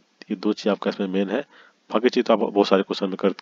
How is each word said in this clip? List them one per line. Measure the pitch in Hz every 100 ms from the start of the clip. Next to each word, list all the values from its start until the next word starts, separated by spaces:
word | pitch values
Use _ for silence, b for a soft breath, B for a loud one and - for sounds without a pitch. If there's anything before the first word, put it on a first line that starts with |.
| _ _ -
ये | 101
दो | 104
चीज़ | 104 110
आपका | 95 101
इसमें | 92 98
main | 95 95
है। | 117 - b b b -
बाकी | 110 120
चीज़ | 127 117
तो |
आप | 110
बहुत | 117 101 98
सारे | 95
question | - 95 98
में | 92
कर, | 98 -